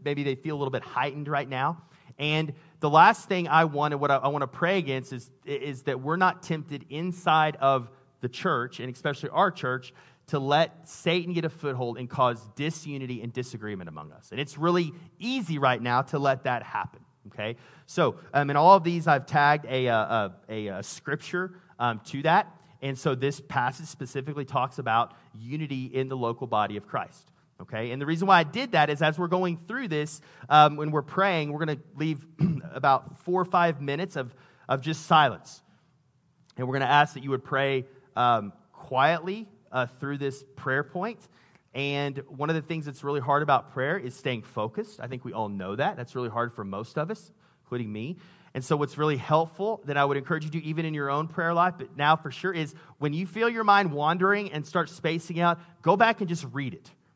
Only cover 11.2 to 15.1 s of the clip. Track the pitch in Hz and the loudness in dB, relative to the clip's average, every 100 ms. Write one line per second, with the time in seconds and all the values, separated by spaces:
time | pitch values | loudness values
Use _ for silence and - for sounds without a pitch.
11.2 | 170 170 160 - 147 123 123 120 120 - | 0 -4 -4 -6 -6 -4 -6 -6 -8 0
12.2 | 123 117 107 120 151 - 147 139 127 120 | 2 0 -10 -6 -6 -6 -10 -10 -8 -8
13.2 | 120 123 123 110 107 98 85 78 78 71 | -8 -8 -8 -10 -10 -10 -10 -14 -16 -20
14.2 | - 110 147 147 170 180 165 - - | -14 -10 -10 -2 0 0 -2 -8 -20